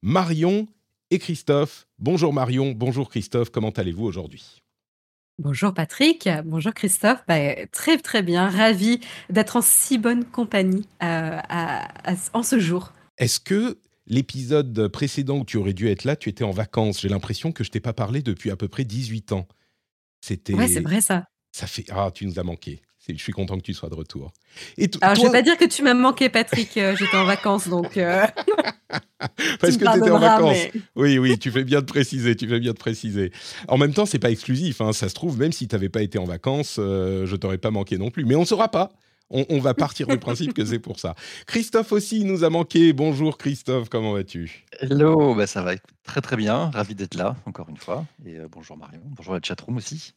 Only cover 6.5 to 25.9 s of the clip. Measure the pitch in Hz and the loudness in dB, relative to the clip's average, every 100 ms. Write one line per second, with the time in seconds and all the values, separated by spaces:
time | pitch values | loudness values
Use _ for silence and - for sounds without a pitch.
6.5 | 160 160 220 208 - 208 254 - 165 143 | -4 -4 -2 -2 2 2 2 2 2 2
7.5 | - - - - 320 - 226 180 175 190 | -2 -8 -6 0 0 2 -2 0 2 2
8.5 | 185 220 202 208 240 - - - 185 214 | 4 4 4 2 0 -4 -18 -2 0 2
9.5 | 247 233 - - 254 226 240 240 - 220 | 2 4 2 2 0 2 0 -2 -4 -2
10.5 | 208 190 185 202 _ 170 165 160 160 - | 2 2 0 -4 _ -4 -2 -4 -6 -4
11.5 | 170 165 135 - - - 180 - 226 240 | -4 -2 -4 -8 -10 -6 -4 -2 -4 0
12.5 | 254 170 175 185 _ _ _ 120 - - | 2 2 -2 -6 _ _ _ 0 0 0
13.5 | 196 240 - _ _ - 120 135 135 123 | 0 0 -4 _ _ -4 -2 -2 -6 0
14.5 | 151 139 110 107 - 143 - 139 139 123 | 0 2 0 -2 0 -4 -2 -2 -2 -2
15.5 | 113 98 92 110 98 127 151 - 98 110 | -2 -2 0 0 0 -2 -4 -4 -4 -4
16.5 | 95 107 - 110 98 98 98 - 104 160 | -2 -2 0 0 0 -2 -2 -2 -6 -4
17.5 | 165 - 113 120 110 104 127 127 95 165 | -4 -6 -6 -6 -4 -4 -4 -4 -4 -4
18.5 | - 104 - 131 110 123 110 - 98 90 | -6 -8 -6 -6 -6 -6 -8 -6 -6 -6
19.5 | _ _ _ _ _ _ _ - 95 - | _ _ _ _ _ _ _ -10 -8 -2
20.5 | 98 240 - 151 196 220 185 175 _ _ | 0 2 0 0 0 0 -2 -4 _ _
21.5 | - 95 - - 98 98 90 101 90 90 | -14 -12 -10 -8 -4 -4 -4 -8 -6 -6
22.5 | 85 - 73 _ _ - 80 - 98 95 | -8 -12 -16 _ _ -12 -10 -8 -6 -4
23.5 | 95 - 90 - 80 80 73 71 - _ | -6 -8 -10 -8 -10 -12 -12 -14 -18 _
24.5 | - - - 202 156 190 202 240 240 247 | -20 -18 0 0 4 4 6 6 6 4
25.5 | 339 339 - 285 | 6 4 4 4